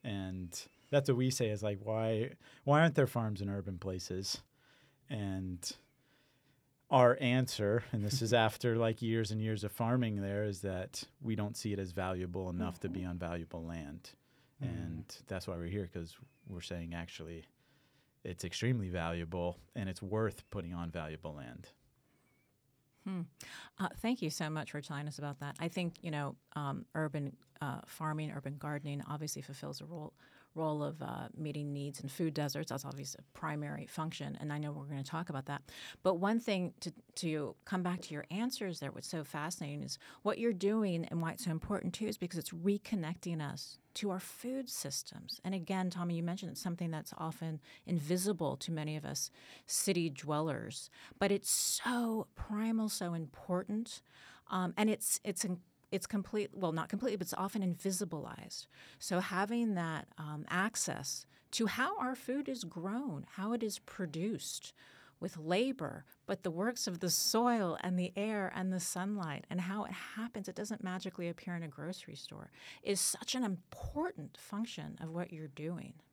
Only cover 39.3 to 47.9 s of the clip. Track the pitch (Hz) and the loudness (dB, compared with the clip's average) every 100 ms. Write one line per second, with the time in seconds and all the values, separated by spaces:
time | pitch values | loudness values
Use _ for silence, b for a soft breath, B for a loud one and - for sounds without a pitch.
39.3 | 151 156 - 143 147 135 - B B 208 | -4 -4 -4 -4 -4 -6 -8 B B 0
40.3 | - 233 185 196 220 208 170 165 170 165 | 4 2 4 4 6 4 2 2 0 0
41.3 | - 180 160 - 208 - 175 220 - 175 | 0 0 0 0 0 0 0 -2 0 -2
42.3 | 175 - 170 185 202 - 208 156 175 175 | -4 -4 0 2 2 0 -2 0 -4 -2
43.3 | 165 143 143 - - _ - 208 185 - | -2 -2 -6 -10 -14 _ -4 0 -2 -4
44.3 | - 240 262 262 - 139 131 - - - | -8 -4 -4 -4 -4 -2 -4 -6 -10 -8
45.3 | - 185 190 160 190 185 175 175 170 170 | -4 -2 -2 0 2 2 2 0 2 2
46.3 | 190 185 - 180 170 170 156 - - 160 | 0 -4 -4 -2 0 0 -2 -6 -4 -4
47.3 | 160 165 156 B B - | -2 -4 -4 B B 0